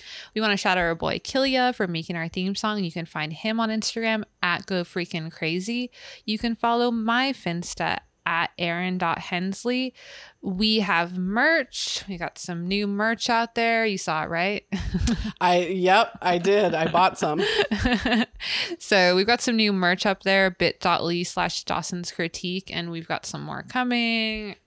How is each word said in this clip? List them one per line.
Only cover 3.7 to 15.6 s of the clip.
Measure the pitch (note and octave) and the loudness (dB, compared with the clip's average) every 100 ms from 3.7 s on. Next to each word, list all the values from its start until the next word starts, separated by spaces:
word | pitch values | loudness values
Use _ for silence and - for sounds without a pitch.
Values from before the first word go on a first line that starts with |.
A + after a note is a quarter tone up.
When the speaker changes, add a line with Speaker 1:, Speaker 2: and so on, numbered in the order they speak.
| A3 - - A3+ A3 G3+ - | 0 -2 -2 0 -2 -4 -2
Speaker 1:
at | F3+ F3 - | 0 0 0
Go | F#3 | -2
Freakin' | F3 - F3 E3+ D#3+ | -2 -4 -4 -4 -6
Crazy. | - D#3+ E3+ F#3+ A#3+ B3 - - - - | -4 -2 -2 -2 -4 -4 -10 -20 -12 -4
You | G#3+ | -2
can | A#3 A3+ | -2 0
follow | A#3 A#3 A#3+ | 2 2 2
my | A#3 A3 A#3 C4+ | 2 0 2 0
Finsta | C4 - E3+ F3+ - E3 - - _ - | -2 -4 -4 -6 -4 -2 -4 -6 _ -4
at | E3+ E3+ - | -2 -2 -4
Aaron | E3+ E3+ F#3 F#3 | -4 -2 -2 -2
dot | E3+ E3 | 0 -2
Hensley. | - F3+ F#3 G3 A#3+ B3 B3+ - - - - _ | -4 -4 -4 -4 -2 -2 -2 -8 -20 -20 -20 _
We | - F#3 G#3+ A3 | -6 0 2 2
have | F#3+ E3+ F3 F3+ | 2 2 0 -2
merch. | F#3 G#3 D4 E4 B3+ - - - - | -2 2 2 2 -2 -6 -6 -6 -8
We | F#3 | -8
got | E3+ - | -8 -8
some | - E3+ F3 | -8 -6 -2
new | G3 G3+ | 0 0
merch | G3+ A3 A3+ - | 0 0 0 0
out | A#3 A#3 - | 0 0 0
there. | A#3 A3+ A3+ | 2 2 0
You | F#3+ | -2
saw | - D#3 | -2 -2
it, | D#3 | -2
right? | E3 F3+ G#3 - G3 - F3+ | -2 -2 -2 -6 -6 -2 0
<laughs> | - G#3+ G#3+ - | 2 0 -2 0
Speaker 2:
I, | F3+ F3+ | 4 4